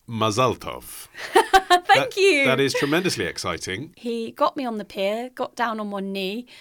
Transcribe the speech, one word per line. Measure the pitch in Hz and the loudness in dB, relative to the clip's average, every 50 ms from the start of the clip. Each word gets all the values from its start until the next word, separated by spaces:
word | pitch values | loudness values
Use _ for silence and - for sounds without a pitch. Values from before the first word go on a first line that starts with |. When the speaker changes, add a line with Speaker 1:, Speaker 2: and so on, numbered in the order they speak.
| _ - | _ -8
Speaker 1:
Mazal | 117 110 110 110 104 110 131 120 95 82 | -2 0 0 2 2 2 2 2 0 -2
tov. | - 90 62 64 - - - - - - - - - - - | -6 -10 -10 -12 -12 -16 -16 -18 -18 -18 -16 -14 -6 0 2
Speaker 2:
<laughs> | |
Thank | 403 440 - - 381 381 - 359 359 359 - | 2 4 6 4 4 4 4 2 4 4 4
Speaker 1:
That, | 392 269 - - - | 4 4 4 2 2
Speaker 2:
you. | 403 381 392 330 285 277 | 4 4 4 6 6 4
Speaker 1:
that | 262 131 131 | 4 4 4
is | 139 135 - | 2 2 2
tremendously | 494 - 139 147 170 185 - - - 95 | 0 0 2 2 2 2 0 -2 -2 -2
exciting. | 82 - - - 95 85 80 - 92 92 101 147 - - - | -2 -4 -4 -4 -6 -6 -6 -6 -6 -8 -8 -8 -12 -14 -12
Speaker 2:
He | - 240 233 233 226 226 | -8 -6 -6 -6 -6 -8
got | 247 - 285 311 - | -4 -2 -2 0 0
me | 302 262 | -2 -6
on | 247 226 208 | -6 -6 -8
the | 202 | -10
pier, | - - 208 190 196 214 226 240 254 254 | -10 -6 -4 -4 -2 -2 -4 -6 -10 -10
got | - 247 - _ - | -10 -10 -8 _ -4
down | 240 233 220 220 | -4 -4 -4 -6
on | 214 208 | -8 -8
one | 202 196 196 196 196 | -8 -8 -8 -8 -6
knee, | 196 190 185 202 240 247 - - - | -6 -6 -6 -6 -8 -12 -14 -18 -20